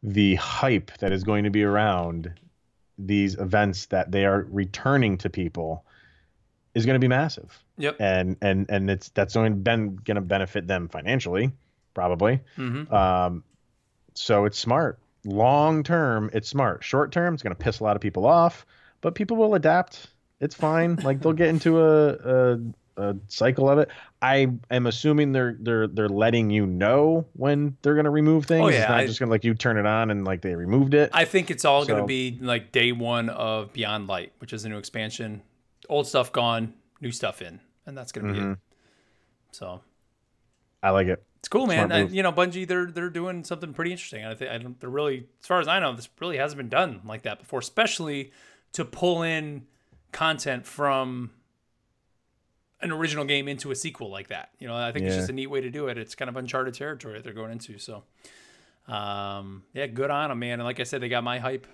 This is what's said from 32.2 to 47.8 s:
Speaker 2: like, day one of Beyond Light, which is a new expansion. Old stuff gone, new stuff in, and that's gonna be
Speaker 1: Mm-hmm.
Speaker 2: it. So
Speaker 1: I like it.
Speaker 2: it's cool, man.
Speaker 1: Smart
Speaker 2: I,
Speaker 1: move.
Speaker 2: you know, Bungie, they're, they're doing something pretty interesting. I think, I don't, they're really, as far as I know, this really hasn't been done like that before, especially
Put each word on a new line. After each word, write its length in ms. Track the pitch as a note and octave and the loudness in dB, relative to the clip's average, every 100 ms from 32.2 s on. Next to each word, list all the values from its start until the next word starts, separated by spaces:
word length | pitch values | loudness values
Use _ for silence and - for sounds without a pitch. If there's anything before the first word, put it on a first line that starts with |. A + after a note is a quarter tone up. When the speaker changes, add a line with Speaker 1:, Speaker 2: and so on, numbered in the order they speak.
| B2+ B2 | -4 -6
Speaker 2:
like, 300 | B2+ A#2+ G2 | -4 -4 0
day 200 | B2+ A#2+ | 2 2
one 380 | A#2+ A#2 A#2+ A#2 | 0 -2 -2 -2
of 420 | - A2+ A2 G#2 | -4 -4 -4 -6
Beyond 340 | - G#2+ G#2+ G2 | -6 -4 -4 -4
Light, 260 | F#2 F2 - | -6 -8 -16
which 140 | A#2 | -14
is 120 | A2 A2 | -12 -10
a 40 | |
new 80 | G#2 | -10
expansion. 640 | G2 A2+ G#2+ - A2+ G#2 - _ _ _ - | -10 -8 -8 -8 -10 -12 -16 _ _ _ -4
Old 180 | D3 C#3 | -4 0
stuff 240 | C3+ B2 | 0 0
gone, 420 | - A#2+ A2+ A2+ - _ - | 0 0 0 -4 -10 _ -14
new 100 | B2+ | -12
stuff 300 | A#2 G#2 - | -6 -6 -8
in, 180 | F2 F2 _ _ - | -14 -18 _ _ -18
and 120 | C3+ | -18
that's 160 | A#2+ | -14
gonna 180 | - G#2 | -8 -4
be 80 | G2+ | -2
Speaker 1:
Mm-hmm. 120 | G2 | -4
Speaker 2:
it. 40 | G2 _ _ _ _ _ _ _ _ _ | -6 _ _ _ _ _ _ _ _ _
So 300 | - F#2 F2+ _ _ _ _ _ _ _ _ _ _ | -18 -16 -16 _ _ _ _ _ _ _ _ _ _
Speaker 1:
I 100 | G2 | 2
like 160 | F#2+ F#2 | 4 4
it. 140 | F#2 _ _ | 0 _ _
Speaker 2:
it's 100 | - | -2
cool, 180 | G#3+ B3+ | 0 2
man. 220 | E3 E3+ | 2 2
Speaker 1:
Smart 20 | |
Speaker 2:
I, 120 | E3 | 2
Speaker 1:
move. 100 | F3 | 0
Speaker 2:
you 100 | F#3 | 0
know, 80 | F#3 | 0
Bungie, 340 | D#3+ F3+ F3 F3+ | 2 0 -2 -4
they're, 200 | F3+ F3+ | -2 -4
they're 240 | E3+ F3 | -6 -6
doing 340 | E3+ F3+ F3 | -6 -6 -8
something 300 | - E3 E3 | -10 -10 -10
pretty 180 | C#3+ E3+ | -6 -6
interesting. 320 | F3+ - A2 | -6 -12 -12
I 100 | A2 | -10
think, 160 | A2 B2+ | -10 -8
I 80 | A#2 | -8
don't, 200 | B2 B2 | -12 -14
they're 100 | B2 | -8
really, 380 | C3+ D3+ C3 A#2+ _ | -4 -2 -4 -8 _
as 40 | - | -2
far 120 | F3+ | 0
as 80 | D#3 | 2
I 120 | F#3+ | 0
know, 140 | D#3 | -2
this 140 | A#2+ A#2 - | -6 -14 -12
really 160 | F3 C#3+ | -6 -4
hasn't 180 | D3+ C#3+ | -4 -6
been 120 | A#2+ | -4
done 320 | D3 F3+ G2+ | 0 -2 -4
like 200 | G#2+ A2 | -12 -10
that 160 | - G#2 | -10 -10
before, 200 | - C3 | -8 -10
especially 720 | - - | -4 -2